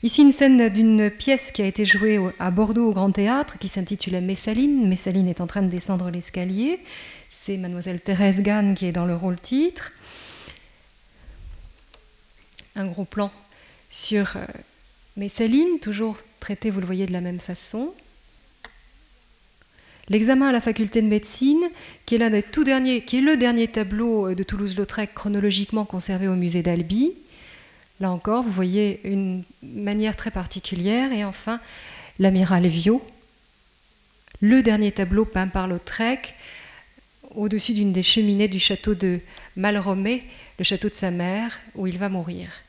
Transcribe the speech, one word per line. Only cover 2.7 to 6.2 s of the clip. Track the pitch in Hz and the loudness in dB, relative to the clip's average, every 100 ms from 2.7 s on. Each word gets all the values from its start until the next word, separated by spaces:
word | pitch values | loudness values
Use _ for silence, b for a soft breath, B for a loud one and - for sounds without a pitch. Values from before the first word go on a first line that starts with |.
| 226 233 | 2 2
au | |
Grand | 190 196 | 2 2
Théâtre, | 196 202 262 294 - | 2 2 0 -2 -8
qui | 190 | -8
s'intitulait | - 180 202 - 185 | -6 -6 -6 -4 -4
Messaline. | 180 190 - 220 285 277 208 | -4 -4 -2 0 2 4 2
Messaline | 185 - 190 180 | 2 0 2 2
est | 170 | 0
en | 175 | -4
train | 202 | 0
de | 190 | 0
descendre | 175 - 185 180 | -2 -2 -2 -2
l'escalier. | 175 | -6